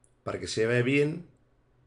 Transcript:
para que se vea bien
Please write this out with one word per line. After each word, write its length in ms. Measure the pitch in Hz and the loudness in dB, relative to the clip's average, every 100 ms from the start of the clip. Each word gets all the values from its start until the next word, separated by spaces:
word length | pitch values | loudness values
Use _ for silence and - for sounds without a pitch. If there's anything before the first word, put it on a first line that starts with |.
| _ _ | _ _
para 160 | - 95 | -10 -8
que 80 | 90 | -6
se 180 | - 113 | -2 2
vea 160 | 123 | 2
bien 460 | 123 143 147 175 - _ _ _ _ _ | 2 2 2 -2 -12 _ _ _ _ _